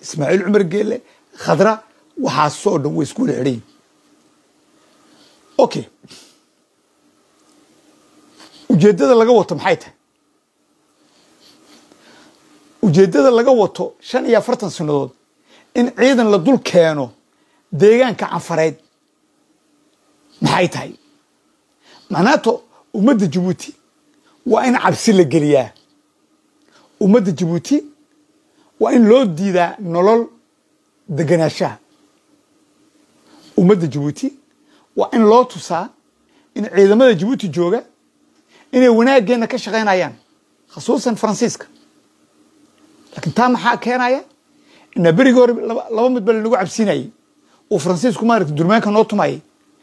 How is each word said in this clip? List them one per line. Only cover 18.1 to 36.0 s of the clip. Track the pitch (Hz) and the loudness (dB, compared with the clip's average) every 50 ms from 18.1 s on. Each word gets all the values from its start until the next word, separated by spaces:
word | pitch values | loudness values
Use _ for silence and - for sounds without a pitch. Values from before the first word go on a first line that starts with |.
| 180 - - - | -2 -6 -8 -8
Canfareed | - 170 - - 170 160 160 160 - - _ _ _ _ _ _ _ _ _ _ _ _ _ _ _ _ _ _ _ _ _ _ _ _ _ _ _ _ _ _ _ _ | -8 -8 -8 -6 -2 -2 -2 -2 -4 -6 _ _ _ _ _ _ _ _ _ _ _ _ _ _ _ _ _ _ _ _ _ _ _ _ _ _ _ _ _ _ _ _
maxay | - - - 185 180 - | -4 -2 0 0 -2 -2
tahay? | - 131 - - - - _ _ _ _ _ _ _ _ _ _ _ _ _ _ _ _ _ _ - _ _ - | -4 -8 -14 -14 -18 -20 _ _ _ _ _ _ _ _ _ _ _ _ _ _ _ _ _ _ -20 _ _ -8
Macnaato | 180 175 180 247 302 - - 233 - - - _ _ _ _ _ - | -4 0 0 2 2 0 0 -2 -4 -4 -8 _ _ _ _ _ -4
ummadda | 214 196 269 277 202 202 160 | 0 2 2 2 2 0 -2
Jabuuti | 131 185 180 185 165 - - - - _ _ _ _ _ _ _ _ _ _ _ _ _ _ | -2 -2 -4 -4 -4 -6 -10 -16 -20 _ _ _ _ _ _ _ _ _ _ _ _ _ _
waa | - 214 - 247 254 | -2 0 0 2 0
in | 247 - | 0 0
cabsi | - 190 147 - - 226 202 | 0 0 -2 0 0 2 4
la | 185 175 | 4 4
geliyaa. | 131 156 160 147 147 143 135 120 104 - _ _ _ _ _ _ _ _ _ _ _ _ _ _ _ _ _ _ _ _ _ _ _ _ - | 2 2 0 2 2 2 2 0 -2 -8 _ _ _ _ _ _ _ _ _ _ _ _ _ _ _ _ _ _ _ _ _ _ _ _ -2
Ummadda | 214 190 214 247 190 202 | 2 2 2 2 2 0
Jabuuti | 156 - 185 160 170 170 - - 277 302 - - - _ _ _ _ _ _ _ _ _ _ _ _ _ _ _ _ - | -4 -4 -4 -4 -4 -4 -4 -2 -4 -4 -4 -8 -16 _ _ _ _ _ _ _ _ _ _ _ _ _ _ _ _ -4
waa | - 240 | -2 2
in | 269 247 226 202 | 4 4 6 6
loo | 233 269 262 | 6 4 4
diidaa | 190 156 151 196 196 180 180 170 175 - - | 2 -2 -4 -4 -2 0 0 -2 -2 -4 -8
nolol | 202 170 165 175 185 208 226 233 - - - _ _ _ _ _ _ _ _ _ _ _ _ _ _ - | -10 -6 -2 0 2 2 2 0 -2 -4 -10 _ _ _ _ _ _ _ _ _ _ _ _ _ _ -10
deganaanshaha. | 151 135 165 139 175 165 160 151 - - 185 127 107 - _ _ _ _ _ _ _ _ _ _ _ _ _ _ _ _ _ _ _ _ _ _ _ _ _ _ _ _ _ _ _ - _ - _ - | -6 -4 -2 0 0 0 0 -2 -2 -4 -6 -8 -8 -10 _ _ _ _ _ _ _ _ _ _ _ _ _ _ _ _ _ _ _ _ _ _ _ _ _ _ _ _ _ _ _ -20 _ -6 _ 2
Ummadda | 180 180 214 180 165 147 | 4 4 4 2 0 -4
Jabuuti | 120 147 143 147 143 - 262 269 - - _ _ _ _ _ _ _ _ _ _ _ | -4 -6 -6 -6 -6 -6 -8 -10 -10 -12 _ _ _ _ _ _ _ _ _ _ _
waa | - - - - | -6 -4 -2 0
in | 233 220 | 2 4
loo | 208 226 247 247 | 4 4 4 2
tusaa | 247 - 165 - - 175 165 196 269 - _ | 0 -4 -14 -10 -8 -8 -8 -8 -10 -14 _